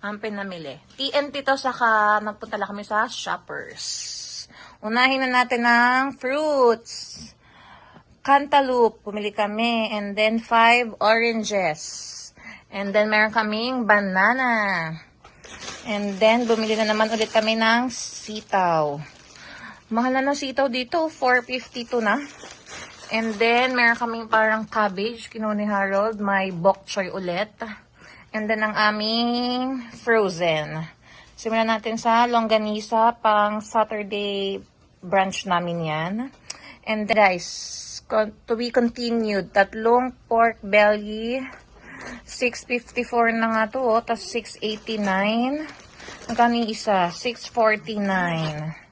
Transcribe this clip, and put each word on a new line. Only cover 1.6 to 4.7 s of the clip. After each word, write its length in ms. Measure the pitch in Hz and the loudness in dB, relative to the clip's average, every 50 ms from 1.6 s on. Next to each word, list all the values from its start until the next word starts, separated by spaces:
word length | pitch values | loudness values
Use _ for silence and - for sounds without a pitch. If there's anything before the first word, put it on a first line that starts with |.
| - 262 240 - 247 226 220 214 214 208 214 214 214 | 0 -6 -2 0 2 2 4 4 4 4 2 2 0
nagpunta 340 | 214 208 - - 220 220 208 | -4 -8 -10 -12 -10 -6 -6
lang 160 | 202 190 202 | -6 -6 -8
kami 80 | 202 208 - | -12 -8 -4
sa 180 | 220 208 220 | 0 0 0
Shoppers. 800 | 254 - - - - 175 175 _ _ - 143 - - - - - - - - - - - - - - - - - - - - - - | -2 -4 -8 -6 -6 -8 -8 _ _ -12 -12 -12 -14 -14 -12 -10 -8 -8 -8 -8 -10 -10 -12 -12 -12 -12 -14 -14 -16 -18 -20 -20 -20